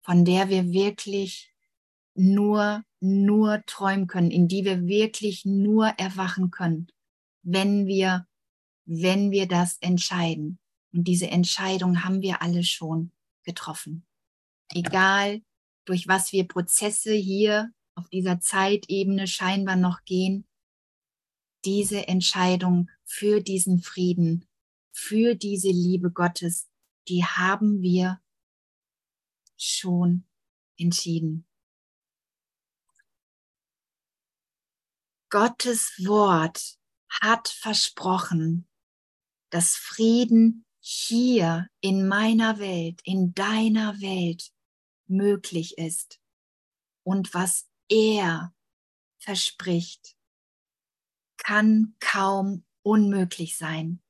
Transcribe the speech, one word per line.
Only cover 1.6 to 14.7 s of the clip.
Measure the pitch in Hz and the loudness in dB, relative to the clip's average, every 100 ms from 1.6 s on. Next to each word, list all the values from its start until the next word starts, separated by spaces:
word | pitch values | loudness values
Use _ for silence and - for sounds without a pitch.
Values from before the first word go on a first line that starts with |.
| _ _ _ _ _ | _ _ _ _ _
nur, | - 185 202 208 208 208 208 - _ | 2 4 4 2 2 0 -2 -10 _
nur | 190 196 196 208 214 214 - | 0 2 4 4 4 0 -4
träumen | - 196 196 185 | -4 -2 0 -2
können, | 185 170 | 2 2
in | 170 170 | 4 4
die | 190 | 4
wir | 196 185 175 | 0 0 0
wirklich | 202 214 - 208 185 | 2 0 -2 -6 -4
nur | 196 196 202 214 220 - | -2 0 4 4 2 0
erwachen | 190 185 185 180 180 | -6 -4 -6 -2 -4
können, | - 175 160 170 _ _ _ _ _ | -2 -2 -2 -6 _ _ _ _ _
wenn | 175 185 202 202 196 | -2 0 2 0 0
wir, | 196 185 185 180 _ _ _ _ _ - | 0 0 0 -4 _ _ _ _ _ -10
wenn | 165 185 190 202 | -2 0 2 2
wir | 196 185 | 0 0
das | 175 180 - | 0 0 -2
entscheiden. | 185 180 - 180 170 156 151 180 _ _ _ | 0 0 0 -2 -2 -4 -8 -10 _ _ _
Und | 170 | -4
diese | 175 175 175 | 0 0 0
Entscheidung | 180 175 - 190 190 180 175 | 0 0 -2 -4 -2 0 0
haben | 180 190 | 0 -2
wir | 190 - | -2 -4
alle | 170 175 | -2 -2
schon | 170 - 160 160 170 _ _ _ | -2 -4 -6 -6 -6 _ _ _
getroffen. | - 175 - 156 - 160 _ _ _ _ _ _ _ | -14 -12 -10 -12 -12 -14 _ _ _ _ _ _ _